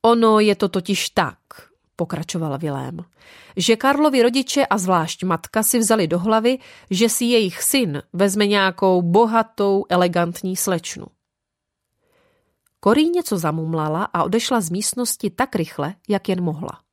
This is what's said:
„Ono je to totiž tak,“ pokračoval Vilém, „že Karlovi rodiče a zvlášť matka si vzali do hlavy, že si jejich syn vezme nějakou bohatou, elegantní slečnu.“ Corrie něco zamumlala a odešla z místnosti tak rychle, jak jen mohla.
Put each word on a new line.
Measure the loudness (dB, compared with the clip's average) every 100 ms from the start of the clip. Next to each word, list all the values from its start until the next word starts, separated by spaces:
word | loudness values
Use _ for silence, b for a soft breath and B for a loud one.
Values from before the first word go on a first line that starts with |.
„Ono | 4 4 6 6
je | 4 2
to | 0
totiž | -2 -2 -4 -2
tak,“ | -2 -2 -4 _ -20 -20 _ _ -8
pokračoval | -6 -6 -8 -6 -6 -6
Vilém, | -6 -6 -8 -12 -16 B B B B -4
„že | 0 2
Karlovi | 2 2 2 4
rodiče | 2 2 -2 -2 0
a | 0
zvlášť | 2 0 0 -4
matka | -4 -4 -2 -4
si | 0 0
vzali | 2 2 2
do | 0
hlavy, | 2 2 2 -2 B B B
že | 0 0
si | 0 2
jejich | 2 0 -2
syn | -2 0 0 -4 -8
vezme | 0 0 2 2
nějakou | 4 2 2 2 2
bohatou, | 4 4 4 2 -2 -2 0 0 0
elegantní | 2 2 2 -2 -4 -8 -4
slečnu.“ | -4 -4 -6 -14 -16 _ _ _ _ _ _ _ _ _ _ _ _ _ _ _ _ _
Corrie | 0 2 2
něco | 0 -2 -4
zamumlala | -2 -4 -4 -4 -2 -4
a | -4 -2
odešla | -2 -2 0 -2
z | -2
místnosti | -4 -4 -4 -6 -4 -6
tak | -4 -4 -2
rychle, | -4 -4 -8 -8 -4
jak | -4 -2
jen | -2
mohla. | -4 -6 -10 -14 _